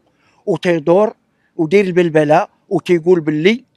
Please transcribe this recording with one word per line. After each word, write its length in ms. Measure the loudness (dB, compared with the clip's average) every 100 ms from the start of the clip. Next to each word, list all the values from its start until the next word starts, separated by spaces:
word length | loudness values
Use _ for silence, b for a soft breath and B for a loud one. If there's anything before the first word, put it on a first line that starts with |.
| _ _ _ _ -6
وتيدور 680 | -4 -2 -2 0 0 0 -4 _ _ _ -8
ودير 300 | -2 0 0
البلبلة 600 | 0 0 0 2 0 0 _ -6
وتيقول 500 | -6 -2 0 2 0
باللي 440 | 0 0 0 -2 -6